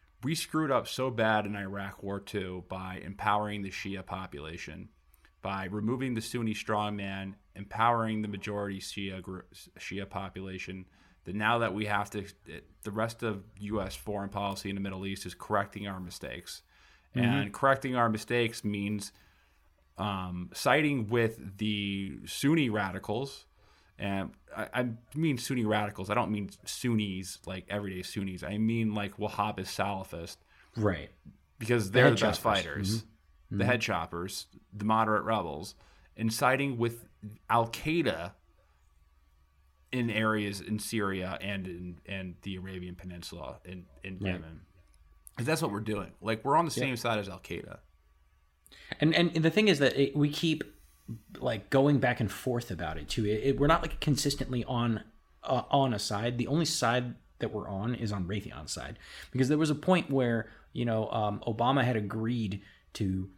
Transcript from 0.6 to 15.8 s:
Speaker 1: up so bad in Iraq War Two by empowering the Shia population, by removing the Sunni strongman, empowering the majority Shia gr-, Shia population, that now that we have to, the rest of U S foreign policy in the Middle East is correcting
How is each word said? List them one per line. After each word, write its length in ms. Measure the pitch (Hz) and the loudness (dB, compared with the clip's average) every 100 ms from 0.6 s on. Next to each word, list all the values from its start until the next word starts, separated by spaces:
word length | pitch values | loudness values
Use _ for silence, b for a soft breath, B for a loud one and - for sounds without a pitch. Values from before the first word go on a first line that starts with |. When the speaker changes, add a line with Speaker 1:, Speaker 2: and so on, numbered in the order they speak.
| 156 | 2
Speaker 1:
up 180 | 123 110 | 2 2
so 220 | - 131 | -2 -2
bad 360 | 113 110 107 104 | 2 4 4 2
in 100 | 101 | -4
Iraq 460 | 95 101 98 - | -6 -6 -8 -8
War 180 | 98 98 | -6 -6
Two 440 | 98 104 92 92 90 | -4 -6 -4 -8 -8
by 280 | 92 92 95 | -8 -8 -8
empowering 580 | - 98 107 104 104 104 | -10 -2 2 2 2 -4
the 80 | 98 | -6
Shia 340 | - 98 98 | -8 -6 -8
population, 840 | 92 92 92 69 78 80 - 82 87 _ b b b _ | -6 -8 -8 -10 -10 -10 -10 -12 -14 _ b b b _
by 220 | 101 98 95 | -6 -4 -4
removing 480 | 104 107 123 131 | -2 -2 -2 -2
the 60 | 117 | -4
Sunni 340 | - 123 113 | -4 -2 -2
strongman, 800 | 107 - 107 104 101 98 98 98 98 _ | -2 0 0 0 -4 -6 -6 -8 -10 _
empowering 680 | - 101 113 117 117 113 107 | -14 -8 2 4 4 2 0
the 60 | 107 | -2
majority 500 | 101 107 104 101 98 | -4 -4 -4 -2 -4
Shia 420 | - - 98 95 | -8 -6 -6 -6
gr-, 180 | 87 92 - - - - | -8 -10 -12 -20 -20 -16
Shia 300 | - 98 98 | -8 -8 -6
population, 800 | 98 98 95 95 92 - 95 92 b b b | -6 -8 -8 -10 -8 -8 -10 -14 b b b
that 100 | - | -8
now 240 | 101 107 120 | 0 4 4
that 140 | 110 | 2
we 120 | 101 104 | 0 0
have 240 | 104 104 | 0 -2
to, 140 | 104 101 - - - - _ | -6 -8 -12 -16 -16 -16 _
the 80 | 107 | -6
rest 320 | 104 113 117 | -2 -2 -2
of 200 | 117 98 95 - | -4 -4 -8 -12
U 220 | 101 107 | -4 -4
S 140 | 95 - | -4 -6
foreign 320 | - 104 98 | -6 -6 -4
policy 380 | 101 101 98 101 | -4 -4 -4 -4
in 60 | |
the 60 | 98 | -4
Middle 260 | 98 92 98 | -4 -6 -6
East 200 | 98 92 | -6 -10
is 80 | |
correcting 520 | - - 104 101 101 | -12 0 0 0 -4